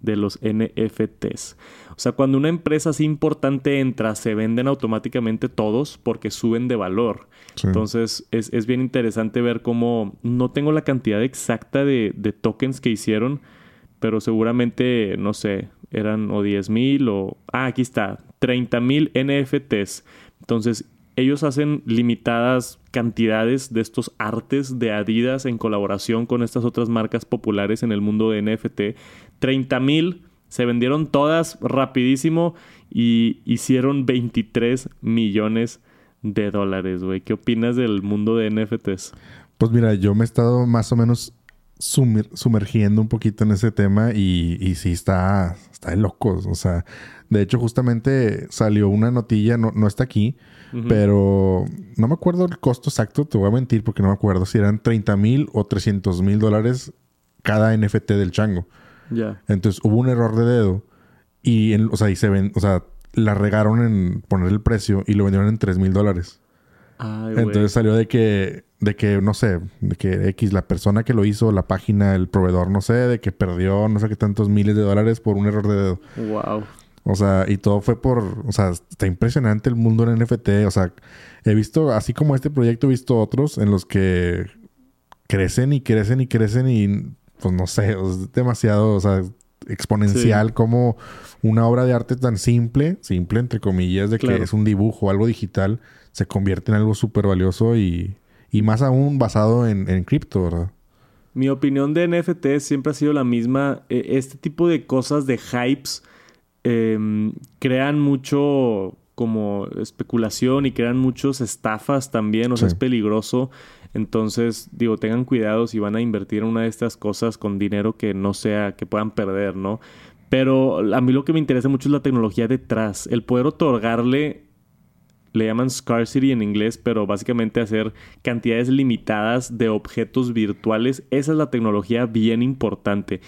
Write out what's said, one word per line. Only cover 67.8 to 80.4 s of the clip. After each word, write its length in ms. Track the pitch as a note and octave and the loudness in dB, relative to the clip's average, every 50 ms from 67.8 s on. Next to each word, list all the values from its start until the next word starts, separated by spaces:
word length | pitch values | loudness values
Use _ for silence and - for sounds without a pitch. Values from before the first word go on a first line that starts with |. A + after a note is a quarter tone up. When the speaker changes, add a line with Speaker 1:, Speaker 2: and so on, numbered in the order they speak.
| A2 G#2+ A2 | 4 4 4
Speaker 2:
de 140 | A2+ A2 | 2 2
que, 560 | - - A#2 A2 G#2+ G#2 G2 F#2+ G2 - - - _ _ - | 2 2 2 4 4 2 2 0 -2 -6 -10 -18 _ _ -2
de 160 | G#2+ G#2 G2+ | -2 -2 0
que, 260 | - A2 G2+ G2+ G2 | 0 0 2 2 2
no 120 | F#2+ G#2+ G2+ | 2 0 0
sé, 240 | - B2 G#2+ F2+ E2 - - - - | 0 0 0 0 -2 -4 -8 -8 -4
de 160 | G2+ F#2+ F#2 | -4 -4 -2
que 320 | - - F#2+ F#2+ F#2+ F#2+ G2 | -2 -2 -2 0 0 0 0
X, 240 | - - A2+ F#2+ G2 | 0 0 0 0 0
la 140 | F#2 - | 0 0
persona 360 | - F#2+ D#2+ - G#2 G2+ A2 A2 | -2 -4 0 0 0 0 0 0
que 100 | - A#2+ | 0 0
lo 100 | G#2+ G2 | 2 2
hizo, 280 | G#2+ G#2 - A#2 A2 | 0 0 2 2 2
la 160 | G#2 F#2 - | 2 2 0
página, 480 | - F#2+ F2+ - - G#2 G2+ G2+ G2 F#2+ | -2 -4 -4 0 0 2 4 4 4 2
el 120 | F#2 F#2 - | 2 0 0
proveedor, 420 | - G2 F#2 F2+ F#2 F2+ F2+ F#2 | 0 0 2 2 2 2 0 0
no 100 | G2+ G2 | 0 0
sé, 120 | - - A#2 | 0 0 0
de 260 | B2 B2 B2 A#2+ - | 2 2 2 0 0
que 120 | - G2+ | -2 -4
perdió 560 | - - G2+ F2+ F2 F2+ F#2 F#2+ G2 G2+ G#2+ A2 | -2 -2 -2 -2 0 0 0 0 2 2 2 0
no 100 | G#2+ G#2 | 0 0
sé 100 | A2+ G#2+ | 0 -2
qué 60 | G#2+ | -2
tantos 340 | - A2+ G#2 G2+ A2 G#2 G2+ | -2 -2 0 0 2 2 2
miles 260 | G#2 G#2 G2 G#2+ G#2 | 4 2 2 2 2
de 60 | G#2+ | 2
dólares 380 | G#2 G2 G2+ G#2 A2 A2+ A2+ - | 2 2 2 2 2 2 0 0
por 180 | - A2 G2+ | 0 0 0
un 80 | G2 G#2 | 2 0
error 220 | G#2 G#2 G#2+ G2+ | 0 0 0 0
de 80 | G#2 G2+ | 0 0
dedo. 260 | G2 G2 F#2 F2 F2+ - - - | 0 0 0 -2 -4 -8 -14 -10
Speaker 1:
Wow. 460 | A2+ A2+ G#2+ G#2+ G#2+ - - G#2+ G#2+ G#2 - - - - _ _ _ - | -8 -6 -4 -4 -4 -4 -4 -4 -6 -6 -10 -16 -20 -20 _ _ _ -4
Speaker 2:
O 100 | - G2 | -2 0
sea, 300 | F#2+ G2+ G2 F#2+ F#2+ F#2+ | 2 2 4 4 2 2
y 100 | - G2+ | 0 -2
todo 240 | F#2+ - G#2+ G2+ G2+ | 0 0 0 0 0
fue 200 | - B2 A2+ - | 0 0 -2 0
por, 220 | - C3 B2 A#2 G#2 F#2 G2+ G#2+ - | 0 0 0 0 -2 -4 -6 -8 -6
o 40 | A2+ | -4
sea, 200 | - - G2 F2+ | -2 0 0 0
está 340 | F2 - _ - - - G2 | -2 -4 _ -14 -8 -4 -2
impresionante 640 | F#2+ F2 - A2+ A#2 - D3+ B2 G#2+ G#2+ G#2+ - C3 | -2 0 0 0 0 0 2 2 2 0 2 0 0
el 60 | A#2+ | 0
mundo 280 | A#2 A2+ A2+ A2+ A2+ A#2 | 2 2 2 4 4 2
del 100 | A#2 A#2 | 2 2
N 80 | A2+ A#2 | 2 2
F 120 | - A#2+ | 0 0
T. 260 | - | -2